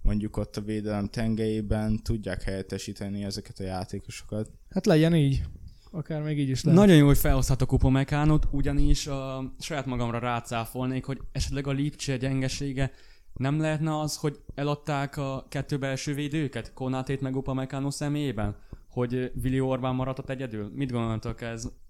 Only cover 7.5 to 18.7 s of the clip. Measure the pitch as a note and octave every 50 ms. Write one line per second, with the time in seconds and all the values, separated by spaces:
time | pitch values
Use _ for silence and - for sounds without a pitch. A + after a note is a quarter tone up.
7.5 | C3+ - C3+ - C3+ B2 - C3+ C3 C3+ C#3 - D3+ D3 D3 D3+ D#3 D3+ D3 -
8.5 | - C#3 - D3 C#3 C#3+ C#3+ D3 C#3+ C#3 - D3+ C#3 C3+ C3+ C3+ C3 C3 C3 C3
9.5 | - - - - E3+ C#3+ B2+ C3 B2+ A#2+ A#2+ A#2 A2+ A#2 A#2 B2 A#2+ A#2 A2+ -
10.5 | B2 A#2 A2+ A2+ - B2+ B2+ B2+ C3 C3 B2 - C3+ - - - - - - -
11.5 | C#3 C#3 C#3 C#3 C#3 C3+ C#3+ D3+ - - - C#3+ C3+ B2 B2 C3+ C3+ C3 C3 C3
12.5 | - - C#3+ C#3+ C3+ C3 C3+ B2+ - - - - - - - - - - B2 C3+
13.5 | C#3+ D#3 D#3 D#3 D#3 D3+ D#3 D#3+ D#3 D3+ D#3 D3+ - - - D3+ C#3+ - - -
14.5 | - - C#3+ C#3+ D3 C#3+ - - D3+ C#3 C#3 C#3 - - C#3 C3+ C3+ C3+ - -
15.5 | - D3 C3+ - D3+ C#3+ C3 C3+ C3+ C3 - - D3 C3+ D3 D3 C3+ D#3+ D#3 C3
16.5 | - A#2 A2 - - - C3 C3 C3 C3 B2+ - C#3 C3+ C3+ C3 C3 C3+ C3+ C#3
17.5 | C3 C3 C3 C3 - C3+ C3+ C#3+ C#3 - D3+ D3 D3 D3 D3 C#3 A2+ G#2 G#2+ G#2
18.5 | G2+ - - -